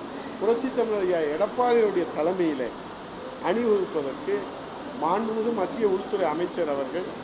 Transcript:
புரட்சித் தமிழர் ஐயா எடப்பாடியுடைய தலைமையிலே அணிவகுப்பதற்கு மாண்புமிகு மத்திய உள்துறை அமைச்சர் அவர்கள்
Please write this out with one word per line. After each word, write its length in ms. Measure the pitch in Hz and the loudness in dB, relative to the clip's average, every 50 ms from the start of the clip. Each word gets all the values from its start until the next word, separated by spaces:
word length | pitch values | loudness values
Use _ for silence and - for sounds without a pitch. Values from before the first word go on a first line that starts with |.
| - - - - - - - - | -10 -10 -10 -10 -10 -10 -6 0
புரட்சித் 380 | 190 214 233 240 262 254 - 254 | 2 2 2 2 0 0 0 0
தமிழர் 240 | 226 220 214 208 | 0 2 0 0
ஐயா 160 | 190 180 180 165 | 2 2 2 2
எடப்பாடியுடைய 880 | 156 147 147 165 202 214 - 247 247 247 240 233 220 208 185 175 165 - - | 2 0 2 2 0 0 2 2 4 6 6 6 6 6 4 2 0 0 0
தலைமையிலே 520 | 170 156 170 190 185 175 156 147 127 123 113 - - - - - - - - - - - - - - - | 0 2 2 2 2 2 2 2 0 -2 -4 -6 -8 -12 -12 -12 -12 -12 -12 -12 -12 -10 -10 -10 -4 -2
அணிவகுப்பதற்கு 920 | 165 190 226 240 226 214 202 185 - - 156 139 135 131 - 143 180 202 208 190 - - - - - - - - - - - | 0 2 2 4 4 4 4 2 0 -2 -2 -2 -2 -4 -6 -4 -2 -2 -2 -2 -6 -8 -10 -10 -10 -10 -10 -10 -10 -6 -2
மாண்புமிகு 520 | 147 160 180 214 226 220 220 220 214 240 233 | 0 2 2 2 0 0 -2 0 0 0 0
மத்திய 320 | 202 180 180 - 226 220 202 | 0 0 -2 0 0 2 2
உள்துறை 400 | 185 190 196 - 214 190 180 156 | 2 0 0 -2 0 2 2 2
அமைச்சர் 420 | 151 165 175 175 - 185 170 147 | 2 0 -2 -2 -2 -2 0 0
அவர்கள் 380 | 143 139 139 127 139 170 190 - - - | 0 0 -2 -2 -4 -4 -4 -6 -6 -8